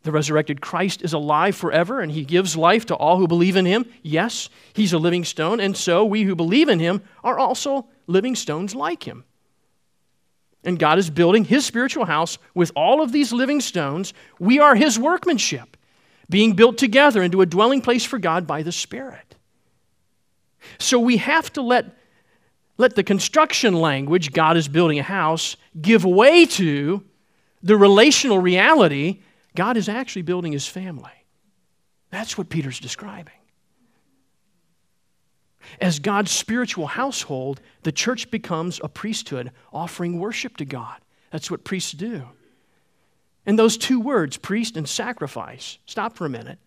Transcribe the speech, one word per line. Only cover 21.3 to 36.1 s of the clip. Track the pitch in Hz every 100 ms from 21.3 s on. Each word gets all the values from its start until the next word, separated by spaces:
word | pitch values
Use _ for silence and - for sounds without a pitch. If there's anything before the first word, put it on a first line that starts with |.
| 320 311
to | -
let, | 240 247 - _ _ _ _ _ _ _ _ -
let | 254 247
the |
construction | 190 196 - 311 311 - 226
language, | 175 160 139 139 180 151
"God | 165 160 165
is | 147
building | 156 170 147
a |
house," | 135 196 156 160 - - _ 165
give | 160 226
way | 185 180 254 349
to | 330 - 170 143 143 196 - _ _ _ _ _
the | 180 214
relational | 202 202 277 277 277 196
reality, | 180 180 233 320 175 139 156 196 _ _ _ -
God | 196 233
is | 185
actually | 220 262 196
building | 165 180 170
his | 143 -
family. | 185 185 143 - _ _ _ _ _ _ _ _ _ _
That's | 185 220 -
what | 170
Peter's | 165 135 123
describing. | 123 - 208 202 160 _ _ _ _ _ _ _ _ _ _ _ _ _ _ _ _ _ _ _ _ _ _ _ - -
As | 185 151
God's | 170